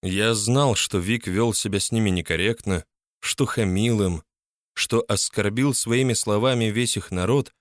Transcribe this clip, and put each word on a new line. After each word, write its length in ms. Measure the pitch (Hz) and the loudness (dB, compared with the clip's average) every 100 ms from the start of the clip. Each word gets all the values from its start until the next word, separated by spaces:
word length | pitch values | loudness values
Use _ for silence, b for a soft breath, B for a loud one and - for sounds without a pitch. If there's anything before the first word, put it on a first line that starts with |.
Я 320 | 92 95 110 | -2 0 0
знал, 400 | 113 104 127 143 | 0 2 2 2
что 240 | 110 - 101 | 2 0 -2
Вик 280 | 90 117 - | 0 -2 0
вел 280 | 92 117 | 0 0
себя 260 | 104 107 98 | 0 -2 -2
с 100 | - | -2
ними 200 | 113 107 | 0 2
некорректно, 760 | 90 82 82 95 113 - 90 - _ _ _ | 0 -2 0 0 -2 -2 -4 -4 _ _ _
что 260 | - - 135 | -8 -2 -2
хамил 560 | - 104 92 117 113 | 0 0 2 2 2
им, 200 | 98 85 - _ _ _ _ | 0 -2 -8 _ _ _ _
что 300 | - - 117 - | -8 -2 0 0
оскорбил 640 | 104 - - 104 107 139 | -2 -2 0 -2 2 0
своими 400 | 127 - 117 131 | 0 0 2 2
словами 540 | 117 - 104 123 127 113 | 0 0 2 2 2 0
весь 300 | 104 123 - | 0 0 -2
их 140 | - | -4
народ 440 | 90 92 139 131 _ | -4 0 0 0 _